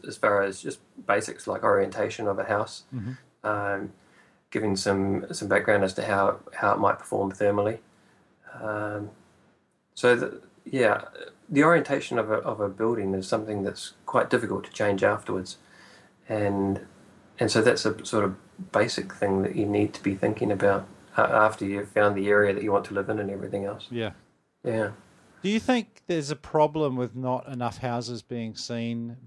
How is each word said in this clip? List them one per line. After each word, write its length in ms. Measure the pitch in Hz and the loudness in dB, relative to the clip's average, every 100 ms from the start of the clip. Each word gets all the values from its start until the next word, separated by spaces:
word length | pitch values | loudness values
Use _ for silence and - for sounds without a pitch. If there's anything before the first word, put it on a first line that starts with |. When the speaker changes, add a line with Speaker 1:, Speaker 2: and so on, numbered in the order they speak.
| - | -14
Speaker 1:
as 100 | - | -2
far 260 | 107 101 | 2 2
as 180 | 98 95 | 0 -4
just 180 | 71 - _ - - | -10 -10 _ -10 -2
basics 400 | 101 107 - - | 0 -2 -8 -6
like 160 | 95 | -2
orientation 640 | 107 101 95 113 101 - 104 | 2 2 2 -2 -4 -2 -4
of 120 | 98 | -4
a 40 | |
house, 400 | 98 104 110 - - | -2 -2 -2 -8 -12
Speaker 2:
Mm-hmm. 180 | 127 107 131 _ _ 107 | -10 -8 -10 _ _ -4
Speaker 1:
um, 440 | 104 101 98 98 - _ _ _ _ _ | -2 -2 -4 -6 -14 _ _ _ _ _
giving 240 | 110 107 95 | -2 0 0
some, 500 | 104 98 98 98 - | 0 2 2 -2 -4
some 160 | 85 101 | -8 0
background 360 | 101 98 104 | 2 4 2
as 100 | 95 | 2
to 100 | - | -2
how, 360 | - 98 98 - - - | 0 2 2 0 -10 -2
how 180 | 107 | 0
it 60 | 101 | 2
might 200 | 101 - | 2 0
perform 320 | - 104 98 | -4 -2 -2
thermally. 480 | - 104 101 104 113 - _ _ _ _ _ - - | 0 0 2 0 -2 -12 _ _ _ _ _ -20 -10
Um, 520 | 110 104 104 104 104 - _ _ _ _ _ _ _ | -6 -6 -4 -6 -8 -14 _ _ _ _ _ _ _
so, 220 | - 123 120 | 2 4 4
the, 260 | - - - _ - | 2 -6 -16 _ -6
yeah, 360 | 135 110 - - - - - - | 2 4 2 -2 -14 -18 -18 0
the 160 | 143 | 4
orientation 540 | 156 165 - 139 - 120 | 6 6 4 -2 0 -2
of 140 | 107 | 0
a, 40 | 110 | 0
of 240 | - 107 | 0 -2
a 100 | 101 | -4
building 440 | 98 110 113 98 | 0 0 0 0
is 140 | 95 95 | -2 -2
something 360 | 113 107 104 | -2 -2 -4
that's 300 | 98 - - - - | -4 -6 -12 -12 -2
quite 240 | 123 107 | 0 2
difficult 340 | 123 107 98 - | 0 0 -4 -6
to 60 | |
change 320 | - 104 95 | -2 0 4
afterwards. 540 | 101 104 - 98 95 - - - - - - _ - | 2 2 -2 -6 -6 -14 -20 -20 -20 -20 -20 _ -6
And, 580 | 110 101 101 98 98 - - - - - - | -2 0 2 0 0 -6 -20 -20 -20 -20 -2
and 120 | 110 | 2
so 100 | 113 | 4
that's 240 | 110 113 110 | 4 4 0
a 180 | - - | -2 -2
sort 200 | 92 98 | 0 0
of 100 | 95 - - 190 | -2 -14 -16 -2
basic 420 | 104 110 - 95 | 0 0 -2 -6
thing 300 | - 101 98 | -4 0 2
that 120 | 98 - | 0 0
you 100 | 101 | 0
need 260 | 104 104 | 2 0
to 80 | - | 0
be 120 | - 95 | -4 0
thinking 360 | 110 107 110 | 0 0 -2
about, 360 | 95 101 98 - - - - | 2 2 2 -2 -16 -4 0
uh, 60 | |
after 440 | 110 110 107 107 98 | 4 6 4 2 -4
you've 240 | 101 104 | -4 -2
found 260 | 107 104 101 | 2 4 4
the 120 | 101 | 4
area 260 | 104 101 | 6 4
that 100 | 98 | 2
you 80 | 107 | 0
want 140 | 101 - | 0 0
to 80 | |
live 160 | 98 98 | -4 -2
in 100 | 107 | -4
and 100 | 98 | -4
everything 360 | 98 98 98 98 | -6 -6 -4 -4
else. 220 | 107 - | -8 -10
Speaker 2:
Yeah. 200 | 120 110 - _ _ _ _ | -6 -6 -8 _ _ _ _
Speaker 1:
Yeah. 280 | 123 110 104 107 - _ _ - | -4 -2 -2 -6 -18 _ _ -4
Speaker 2:
Do 80 | 190 | 0
you 100 | 220 | 0
think 420 | - 247 - - - | 2 0 0 -12 -4
there's 240 | 170 143 | -4 -2
a 40 | 151 | -8
problem 640 | - 156 151 156 147 127 | 0 4 4 4 0 0
with 180 | 123 113 | -4 -4
not 320 | 127 127 - | -2 -2 -4
enough 300 | 127 120 107 | -4 -4 -4
houses 440 | 127 120 117 117 | -4 -4 -4 -10
being 340 | - 120 113 110 | -8 -8 -8 -8
seen 600 | - 117 117 117 117 120 | -8 -6 -4 -6 -8 -12